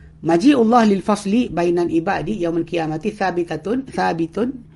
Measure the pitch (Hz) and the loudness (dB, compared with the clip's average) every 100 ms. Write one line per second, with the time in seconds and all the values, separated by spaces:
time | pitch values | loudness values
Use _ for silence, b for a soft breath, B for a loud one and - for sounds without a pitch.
0 | B B 156 170 262 269 220 233 220 196 | B B 0 4 4 6 6 6 4 2
1 | - 202 190 233 240 165 175 175 170 165 | 0 -2 0 0 0 -2 0 0 0 0
2 | 180 170 156 208 170 170 165 170 156 156 | -2 -4 -4 -4 -2 -2 -4 -4 -4 -4
3 | 208 208 185 175 170 160 190 254 269 185 | -6 -4 -2 -2 -4 -6 -4 -6 -4 -4
4 | 185 165 160 190 240 - - | -2 -2 -4 -4 -4 -6 -16